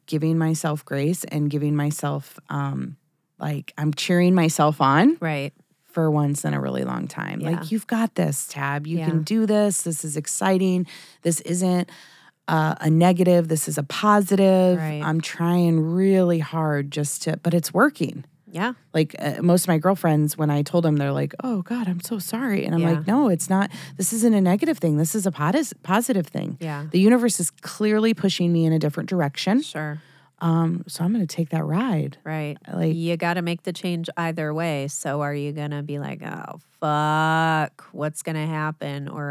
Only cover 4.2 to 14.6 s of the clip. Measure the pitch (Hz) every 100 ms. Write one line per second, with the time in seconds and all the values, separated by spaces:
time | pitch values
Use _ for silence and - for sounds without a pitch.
4.2 | 180 185 160 160 151 147 135 143 247 330
5.2 | 160 147 143 - _ _ _ - 160 151
6.2 | 143 143 151 143 135 131 64 64 - -
7.2 | 50 50 156 170 156 220 - 220 226 -
8.2 | 160 139 - 143 139 143 151 170 160 165
9.2 | 156 220 214 208 208 - 175 160 160 147
10.2 | 147 - 190 190 190 180 180 - - _
11.2 | 170 160 - 175 180 180 180 - - -
12.2 | - _ - 160 156 - 156 160 175 180
13.2 | 180 175 165 156 - 147 139 - 208 208
14.2 | 190 196 190 185